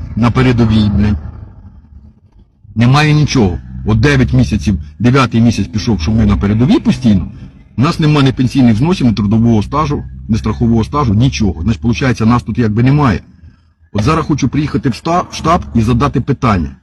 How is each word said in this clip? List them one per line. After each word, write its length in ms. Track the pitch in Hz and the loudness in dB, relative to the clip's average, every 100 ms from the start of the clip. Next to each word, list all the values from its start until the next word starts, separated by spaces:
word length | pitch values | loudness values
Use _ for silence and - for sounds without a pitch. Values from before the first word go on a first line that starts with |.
| - - | -6 0
на 140 | 117 | 0
передовій, 600 | 127 127 117 113 110 104 101 | 2 2 2 2 2 2 2
блядь. 380 | 104 104 - - - - - - - - - - _ _ _ _ - | 0 -2 -6 -14 -18 -20 -20 -20 -20 -20 -20 -20 _ _ _ _ -10
Немає 400 | - 120 143 151 | 0 2 4 2
нічого. 440 | 151 147 139 98 85 - - - | 2 2 2 0 -2 -8 -10 -2
От 140 | 113 | 0
дев'ять 320 | 143 139 120 | 2 2 2
місяців, 480 | 127 123 107 - 90 - - | 2 0 0 -2 -4 -6 -2
дев'ятий 420 | 117 135 123 117 | 0 2 2 2
місяць 260 | 117 104 98 | 2 0 -4
пішов, 340 | 107 120 95 | -4 -4 -2
що 100 | 113 | -2
ми 160 | 110 104 | 0 2
на 100 | 98 | 0
передовій 420 | 101 110 131 269 | 0 2 2 2
постійно, 540 | 240 - 117 95 80 - - - - - | 2 0 2 0 0 -10 -20 -20 -10 -2
у 60 | |
нас 180 | 147 - | -2 0
нема 220 | 151 151 | 2 2
ні 100 | 135 | 2
пенсійних 420 | 123 127 139 120 | 2 0 2 4
взносів, 320 | 107 156 185 131 | 4 0 2 0
ні 60 | |
трудового 500 | 104 101 110 117 113 | 0 0 2 2 2
стажу, 420 | 98 139 156 147 - - - | 0 -2 -4 -4 -8 -12 -4
ні 80 | 110 | -2
страхового 480 | 110 107 117 117 | -2 -2 0 0
стажу, 300 | 107 147 127 | 0 -2 0
нічого. 480 | 101 131 - 104 80 | 2 0 0 -2 -2
Значить, 200 | 87 110 | -4 -2
получається, 440 | 120 - 135 113 113 | -2 -2 -2 0 0
нас 160 | 120 | 0
тут 160 | - 107 | -2 -2
якби 240 | 113 104 | -2 0
немає. 380 | 123 147 135 90 - - - - _ _ _ | 2 2 2 -2 -6 -20 -20 -20 _ _ _
От 120 | 104 | -4
зараз 220 | 110 160 151 | 0 0 -2
хочу 220 | 151 131 | -2 -2
приїхати 400 | 139 151 135 135 | -2 -2 -2 -4
в 40 | |
ста-, 320 | 110 165 175 180 | -4 -2 -2 -4
в 40 | |
штаб 300 | - 160 175 - | -6 -2 -2 -2
і 80 | 117 | -2
задати 380 | 110 120 143 135 | 0 0 0 -2
питання. 560 | 120 135 123 95 71 69 | -2 -2 0 0 -2 -8